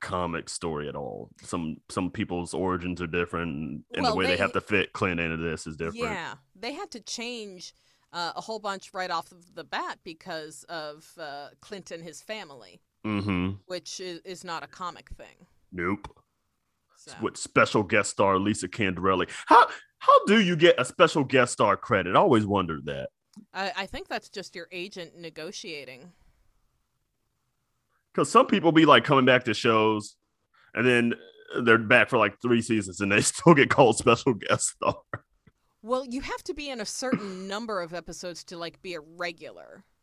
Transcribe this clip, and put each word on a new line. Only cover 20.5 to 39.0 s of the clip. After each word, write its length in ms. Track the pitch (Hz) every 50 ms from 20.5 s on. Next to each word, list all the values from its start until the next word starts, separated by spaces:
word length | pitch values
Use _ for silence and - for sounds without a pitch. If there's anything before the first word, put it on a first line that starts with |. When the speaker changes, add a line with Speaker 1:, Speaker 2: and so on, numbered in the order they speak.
| 175
Speaker 1:
get 240 | 151 170 175 - -
a 60 | 127
special 380 | - - - 175 160 - 165 135
guest 300 | 135 135 131 120 - -
star 220 | - 120 104 95
credit? 400 | - - - 117 95 87 90 104
I 40 | 147
always 260 | 190 185 123 110 107
wondered 400 | 98 104 98 90 82 80 71 67
that. 240 | 73 69 65 62 - _ _ _ _ _ - - _ -
Speaker 2:
I, 160 | 185 196 190 -
I 100 | 185 196
think 200 | 185 - 285 381
that's 220 | - 285 214 - -
just 260 | - 202 175 - -
your 120 | 180 170 -
agent 460 | 185 180 175 196 - 190 170 - -
negotiating. 960 | 170 170 160 - 156 156 180 208 - - 190 156 143 135 123 131 123 151 175 _ _ _ _ _ _ _ _ _ _ _ _ _ _ _ _ _ _ _ _ _ _ _ _ _ _ _ _ _ _ _ _ _ _ _ _ _ _ _ _ -
Speaker 1:
'Cause 160 | - 147 -
some 160 | - 226 269
people 240 | - 233 196 147 170
be, 140 | 151 160 156
like, 180 | 147 135 120 113
coming 200 | - 147 135 127
back 200 | 127 127 127 -
to 80 | 117 107
shows, 640 | - - 117 113 110 110 110 107 107 104 - - _ _ _ _ _ _ _ _ _ _ _ -
and 120 | 110 120
then 280 | 127 123 120 120 117 - - - - - - - - - - 120
they're 140 | 117 113
back 320 | 117 113 104 123 120 107 -
for, 80 | 135
like, 240 | 113 104 104 - _
three 200 | - 123 120 117
seasons, 380 | 113 - 113 107 98 95 85 -
and 100 | 101 98
they 100 | 101 113
<laughs> 0 |
still 320 | 127 - - - - 165 170
get 160 | 143 117 -
called 280 | - - 135 - 117
special 360 | - - 123 117 - - 135 113
guest 360 | 95 - - - - - - -
star. 200 | - - - - - _ _ - - _ _ _ _ _ _ _ _ _ _ _ _
Speaker 2:
Well, 240 | - 220 247 262 277
you 160 | 247 240 277
have 220 | 277 - 480 480 -
to 100 | - 320
be 160 | 294 294 277
in 100 | 262 233
a 40 | 202
certain 640 | - - - 262 254 254 180 208 196 185 185 190
<clears throat> 0 |
number 340 | 196 196 214 233 220 214 185
of 120 | 175 156 175
episodes 500 | 170 160 - 160 - - 180 165 - -
to, 120 | - 185
like, 240 | 170 170 165 - _
be 120 | - 185 175
a 40 |
regular. 840 | 156